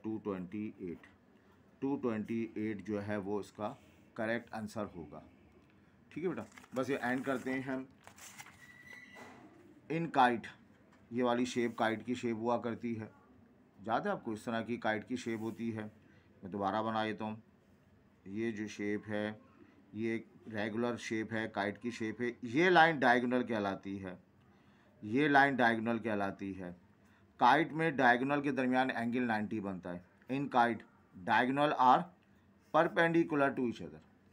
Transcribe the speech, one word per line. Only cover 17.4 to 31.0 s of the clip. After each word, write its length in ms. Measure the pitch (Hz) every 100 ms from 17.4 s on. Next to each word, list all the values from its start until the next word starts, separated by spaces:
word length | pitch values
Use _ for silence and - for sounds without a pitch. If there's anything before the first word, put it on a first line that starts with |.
| - _ _ _ _ _ _ _ 92
ये 220 | 104 117
जो 160 | 104 107
शेप 380 | - 104 104 107
है, 320 | 104 107 110 - - - - - 104
ये 180 | 113 113
एक 120 | - - -
रेगुलर 480 | 107 107 110 120 113
शेप 340 | - 110 107
है, 140 | 113 110
काइट 280 | 104 101 101
की 140 | 120
शेप 300 | 110 110 104
है। 100 | 120 120 120
ये 240 | 131 185
लाइन 300 | 175 160 151
डायगोनल 440 | 131 123 120 127
कहलाती 540 | 110 110 101 95 98 98
है, 200 | 95 92 _ _ _ _ _ _ _ -
ये 240 | 107 127 151
लाइन 260 | 139 139 131
डायगोनल 440 | 120 113 110 117
कहलाती 540 | 113 101 98 90 98
है। 220 | 92 90 90 _ _ _ _ - -
काइट 320 | 123 143 156
में 220 | 151 160 135
डायगोनल 440 | 123 120 135 143
के 100 | 139
दरमियान 400 | 131 127 127 131
एंगल 320 | 113 120 123
नाइंटी 360 | 120 107 104 110
बनता 300 | 98 92 90
है। 140 | 90 - _ -
In 180 | 135 143
kite, 320 | 127 117 110 - _